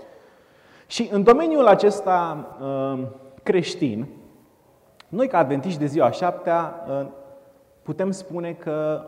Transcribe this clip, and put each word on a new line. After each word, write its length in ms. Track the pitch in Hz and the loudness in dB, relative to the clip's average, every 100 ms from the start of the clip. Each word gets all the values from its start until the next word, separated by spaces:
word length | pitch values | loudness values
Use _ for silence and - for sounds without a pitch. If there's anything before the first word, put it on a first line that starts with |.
| - - _ _ _ _ _ - - | -20 -20 _ _ _ _ _ -20 -12
Și 220 | - 226 | -8 -2
în 120 | 202 | 2
domeniul 440 | 202 262 330 311 233 | 6 6 4 4 6
acesta, 800 | 190 208 202 190 180 170 151 - - | 6 4 2 0 0 0 -6 -12 -10
uh, 420 | 135 139 135 131 131 - - - | -6 -4 -4 -4 -8 -12 -20 -10
creștin, 640 | - 185 - - 143 107 135 - - - _ _ _ _ _ _ - | 0 0 0 -4 -4 -4 -8 -12 -20 -20 _ _ _ _ _ _ -10
noi 200 | 190 269 | -4 0
ca 100 | 180 | 2
adventiști 420 | 135 139 190 156 | 2 0 -4 -4
de 60 | 147 | -2
ziua 260 | 151 123 | 2 2
șaptea, 720 | - 180 180 180 170 160 - 135 | 2 -2 -2 -2 -2 -2 -8 -8
uh, 160 | 139 135 - - - - _ _ _ | -6 -8 -12 -20 -20 -20 _ _ _
putem 300 | - 147 190 | -10 -6 -4
spune 400 | 190 - 170 170 | -6 -8 -8 -8
că 500 | 170 160 151 151 151 | -8 -6 -4 -2 -4